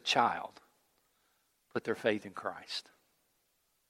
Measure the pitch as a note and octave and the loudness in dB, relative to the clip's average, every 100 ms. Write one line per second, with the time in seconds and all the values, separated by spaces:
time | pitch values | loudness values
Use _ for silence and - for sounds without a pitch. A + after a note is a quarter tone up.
0 | - C3+ A#2+ - - - - _ _ _ | 2 4 4 2 -8 -14 -20 _ _ _
1 | _ _ _ _ _ _ _ A#2+ - G#2+ | _ _ _ _ _ _ _ -4 -2 0
2 | A#2 G#2+ G2+ - G2 F2+ - - - _ | 2 2 -2 -6 -6 -6 -8 -10 -10 _
3 | _ _ _ _ _ _ _ _ _ | _ _ _ _ _ _ _ _ _